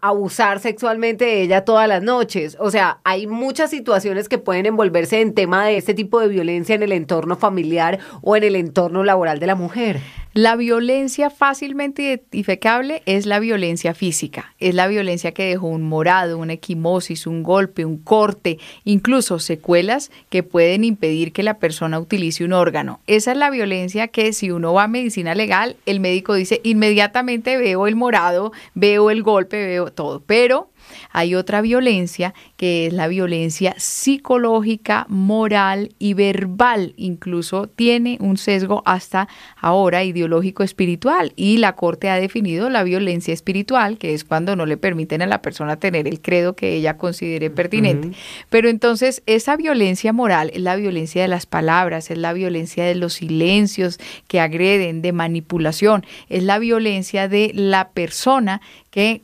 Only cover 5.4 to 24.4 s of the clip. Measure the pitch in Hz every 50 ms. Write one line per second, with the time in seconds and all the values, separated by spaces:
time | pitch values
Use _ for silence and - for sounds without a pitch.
5.4 | 190 175 185 190 208 214 214 190 - - 202 190 214 180 233 233 226 202 202 185
6.4 | 165 170 175 175 170 220 220 208 214 202 190 175 156 139 175 165 165 170 180 175
7.4 | - 208 190 180 160 156 165 170 165 165 185 190 - - - 160 - 196 214 214
8.4 | 214 208 196 185 170 160 131 190 175 175 170 190 196 202 190 185 170 160 151 143
9.4 | 165 185 190 185 175 165 - 240 240 214 180 139 135 - - - - - - 214
10.4 | 220 226 226 233 240 233 233 233 240 247 262 269 277 262 - - 285 285 285 -
11.4 | 285 277 269 277 294 277 277 285 285 285 277 294 285 277 262 247 - _ - 190
12.4 | 202 - 185 185 - 220 233 240 262 277 311 311 - - 190 202 202 208 202 208
13.4 | 220 226 226 196 180 170 170 165 - 170 165 - 190 180 160 - 156 139 - -
14.4 | - - _ - 185 185 180 180 180 196 208 208 196 185 175 175 - 170 165 -
15.4 | 190 185 180 185 185 165 160 160 160 156 156 156 160 175 180 190 180 170 165 165
16.4 | 165 165 165 165 - - 175 160 160 170 185 180 175 - - 156 - 165 165 165
17.4 | 160 170 185 196 196 190 - - 160 160 160 156 156 - 220 214 214 208 202 -
18.4 | - 180 160 160 - - - - - 208 208 196 - 240 262 262 - - 185 165
19.4 | - - 165 156 - - 175 175 175 202 240 285 - - - - - _ - 185
20.4 | 175 180 - 175 170 170 185 202 226 233 214 - - 160 156 160 165 160 - -
21.4 | 196 214 214 214 - 160 156 - 170 160 160 160 165 - 220 190 175 165 160 -
22.4 | 170 175 185 180 180 170 151 151 143 131 123 - _ - 214 214 214 247 254 285
23.4 | 294 285 269 247 208 202 190 185 180 185 190 208 226 226 - 233 220 220 214 -